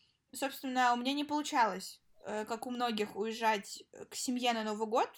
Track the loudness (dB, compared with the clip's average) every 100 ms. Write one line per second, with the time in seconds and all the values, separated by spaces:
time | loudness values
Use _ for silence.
0 | _ _ _ -4 -4 -4 -4 4 4 4
1 | 2 0 0 -2 0 4 4 2 -8 -14
2 | _ -18 -8 -6 -4 -4 -4 -2 0 0
3 | -2 -2 -4 0 2 2 -2 -14 -16 -18
4 | -12 -6 -2 0 2 0 -2 -2 0 2
5 | 2